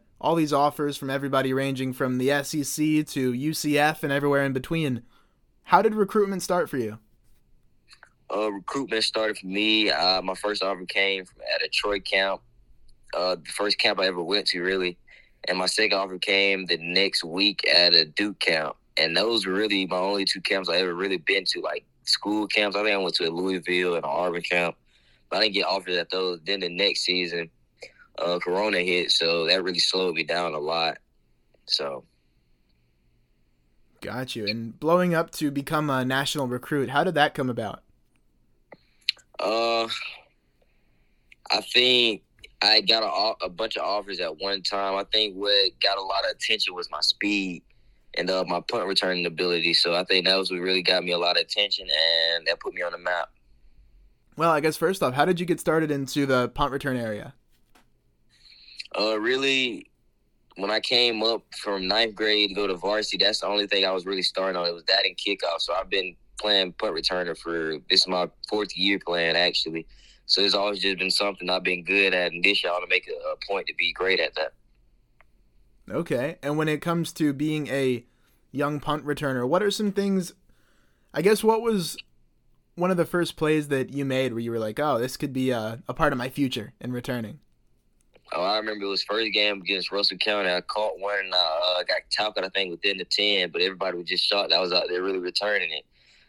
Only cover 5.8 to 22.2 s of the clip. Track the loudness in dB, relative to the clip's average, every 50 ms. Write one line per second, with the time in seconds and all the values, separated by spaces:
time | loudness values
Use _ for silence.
5.8 | 6 6 4 2 2 2 4 2 2 2 0 -2 -2 0 0 0 0 0 0 -2
6.8 | -2 -4 -6 -10 -16 _ _ _ _ _ -20 -20 _ _ -20 _ _ _ _ _
7.8 | _ _ -20 -20 -20 -20 _ _ _ -6 -2 -2 0 0 -2 -4 -6 -6 -4 -4
8.8 | -2 -2 0 0 0 0 0 0 -2 -2 -2 -4 -8 -6 -2 0 2 4 4 4
9.8 | 4 2 2 2 2 2 2 2 0 -4 -4 -2 -2 -2 -2 0 -2 -2 -2 -4
10.8 | -6 -4 -2 0 0 0 0 -2 -6 -10 -16 -12 -6 -4 -4 -2 -2 -2 -2 -2
11.8 | 0 0 -2 -2 -2 -2 0 0 2 0 -2 -4 -8 _ _ _ _ -20 -20 -20
12.8 | -20 -20 -20 -20 -14 -8 -6 -2 -2 -2 -2 -2 -6 -8 -6 -2 -2 0 0 2
13.8 | 2 2 2 2 0 0 0 -2 -2 0 0 0 0 -2 -2 -2 0 0 0 0
14.8 | 0 -2 -4 -6 _ -20 -20 -20 -20 _ _ _ -6 -4 -2 -2 -2 0 0 2
15.8 | 2 2 2 0 -2 -4 -6 -6 -2 0 2 2 2 2 0 0 -2 -2 -4 -4
16.8 | -2 -2 0 0 2 2 0 -2 -4 -4 -2 0 2 2 0 0 0 2 4 6
17.8 | 6 6 6 4 4 2 0 -2 -2 -2 -2 -2 0 2 2 2 0 -2 -6 -10
18.8 | _ _ _ 0 0 2 2 2 2 2 2 0 0 0 0 0 0 0 0 0
19.8 | 0 0 -2 -2 0 0 0 0 0 -2 -2 -4 -2 -2 -2 0 0 0 0 0
20.8 | 0 0 0 -2 -2 -2 -2 -2 0 0 0 0 0 -2 -4 -4 -4 -4 -6 -6
21.8 | -8 _ _ _ _ -2 -2 0